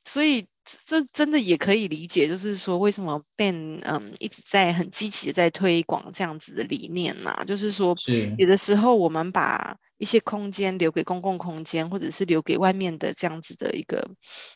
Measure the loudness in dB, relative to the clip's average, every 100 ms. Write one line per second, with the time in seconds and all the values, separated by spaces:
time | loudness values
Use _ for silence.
0 | -6 0 2 2 -2 _ -18 -16 -2 0
1 | 0 0 2 2 4 2 4 2 0 -6
2 | -2 2 2 2 -4 -4 -2 2 2 0
3 | -2 -6 -6 -2 0 0 -6 -8 -4 -6
4 | -6 -10 -10 -10 0 2 4 2 -2 -4
5 | -4 -4 -2 2 2 4 2 2 0 -4
6 | -6 -6 -6 -6 -10 -8 -6 -6 -6 -4
7 | -4 -4 -6 -6 -4 -4 -2 0 0 0
8 | 0 0 0 2 6 6 6 6 6 6
9 | 4 0 0 2 2 0 -4 -12 _ -8
10 | 2 2 2 -4 -4 -2 -2 0 0 0
11 | -2 -2 -4 -4 -6 -8 -6 -4 -4 -4
12 | -4 -2 0 2 2 2 2 2 -2 -4
13 | -6 -4 -4 -6 -12 -6 -4 -4 -4 -6
14 | -6 -12 -18 -16 -16